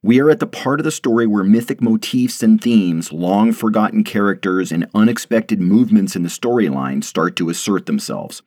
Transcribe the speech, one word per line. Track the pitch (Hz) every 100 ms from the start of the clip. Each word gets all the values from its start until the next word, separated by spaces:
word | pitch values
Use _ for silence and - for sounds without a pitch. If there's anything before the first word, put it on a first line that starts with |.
We | 98 127
are | 147
at | 147
the | 117
part | - 131 143
of |
the | 156
story | - 131 117 113
where | 104
mythic | 98 113 117 135
motifs | 117 110 - 127 123 -
and | 113 110
themes, | 120 113 92 82 82
long | 78 90 101 110
forgotten | 110 113 107 107 107
characters, | 107 107 101 95 95 92 90
and | 82 -
unexpected | 107 113 113 - 117 110 101
movements | 90 107 117 107 95 92
in |
the | 87
storyline | - 120 120 92 67 65 69
start | - - 87 -
to | 85
assert | 87 - 95
themselves. | - - - - - -